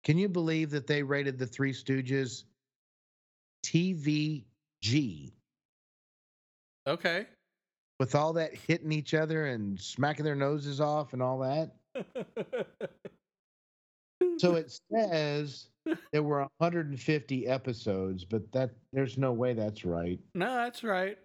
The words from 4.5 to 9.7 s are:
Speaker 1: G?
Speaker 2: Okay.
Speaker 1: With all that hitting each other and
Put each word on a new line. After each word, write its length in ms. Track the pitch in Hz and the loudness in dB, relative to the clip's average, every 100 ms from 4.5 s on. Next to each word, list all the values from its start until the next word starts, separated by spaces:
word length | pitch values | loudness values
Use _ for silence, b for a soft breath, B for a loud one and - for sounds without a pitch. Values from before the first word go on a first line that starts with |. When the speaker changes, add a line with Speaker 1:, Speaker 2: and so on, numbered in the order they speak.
| _ _ _ | _ _ _
Speaker 1:
G? 500 | 104 143 131 78 65 - _ _ _ _ _ _ _ _ _ _ _ _ _ _ - | 2 2 2 -6 -14 -20 _ _ _ _ _ _ _ _ _ _ _ _ _ _ -2
Speaker 2:
Okay. 400 | 170 180 170 233 _ _ _ _ _ _ _ | 0 0 -2 -4 _ _ _ _ _ _ _
Speaker 1:
With 160 | 127 | 2
all 180 | 147 156 | 4 4
that 220 | 165 160 | 0 -2
hitting 380 | - - 170 156 | -4 0 0 2
each 200 | 151 - | -2 2
other 320 | 156 156 160 147 | 2 2 0 0
and 300 | 117 101 | -2 -2